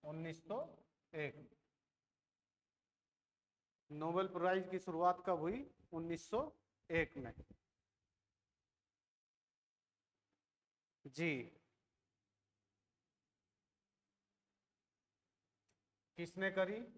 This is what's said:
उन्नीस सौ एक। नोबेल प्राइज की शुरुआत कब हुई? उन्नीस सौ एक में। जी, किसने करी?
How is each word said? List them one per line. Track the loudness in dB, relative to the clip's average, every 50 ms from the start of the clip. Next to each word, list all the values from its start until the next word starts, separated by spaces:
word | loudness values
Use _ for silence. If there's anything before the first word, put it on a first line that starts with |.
| -8
उन्नीस | -6 -6 -4 -4 -6 -6 -8 -6 -4
सौ | -2 -2 -2 -4 -8 -18 -20 _ _ _ _ _ -4
एक। | -2 -2 -2 -2 -6 -16 -20 -20 _ _ _ _ _ _ _ _ _ _ _ _ _ _ _ _ _ _ _ _ _ _ _ _ _ _ _ _ _ _ _ _ _ _ _ _ _ _ _ _ _ _ _ _ _ _ _
नोबेल | -6 -2 -2 2 2 2 2 2
प्राइज | 0 2 4 4 4 4 2 0
की | -4 -4
शुरुआत | -2 -2 0 6 6 6 6 6 2 2
कब | 2 2
हुई? | 2 0 0 -2 -6 -10 -14 _ -20 -10 -6
उन्नीस | -6 -4 -4 -4 -6 -6 -2
सौ | 0 0 0 -2 -6 _ _ _ _ _ _ _
एक | 2 2 2 2 0 -8
में। | -8 -8 -10 -12 -16 _ -20 _ _ _ _ _ _ _ _ _ _ _ _ _ _ _ _ _ _ _ _ _ _ _ _ _ _ _ _ _ _ _ _ _ _ _ _ _ _ _ _ _ _ _ _ _ _ _ _ _ _ _ _ _ _ _ _ _ _ _ _ _ _ _ _ _ _ _ _ _ _
जी, | -14 -4 0 2 2 2 2 -2 -6 -12 -20 _ _ _ _ _ _ _ _ _ _ _ _ _ _ _ _ _ _ _ _ _ _ _ _ _ _ _ _ _ _ _ _ _ _ _ _ _ _ _ _ _ _ _ _ _ _ _ _ _ _ _ _ _ _ _ _ _ _ _ _ _ _ _ _ _ _ _ _ _ _ _ _ _ _ _ _ _ _ _ _ _ _ _ _ _ _ _ _ _ _ _ -6
किसने | -6 -6 -2 0 0 0
करी? | 4 2 2 2 0 -4 -6 -10 -14